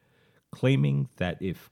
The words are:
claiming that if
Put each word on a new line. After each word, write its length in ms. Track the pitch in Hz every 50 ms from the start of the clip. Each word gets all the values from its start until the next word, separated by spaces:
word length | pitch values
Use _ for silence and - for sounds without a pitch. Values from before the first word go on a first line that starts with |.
| _ _ _ _ _ _ _ _ _ _
claiming 580 | - - - 131 139 135 143 139 - - 135 - -
that 240 | - 90 87 80 -
if 280 | 92 92 80 - - -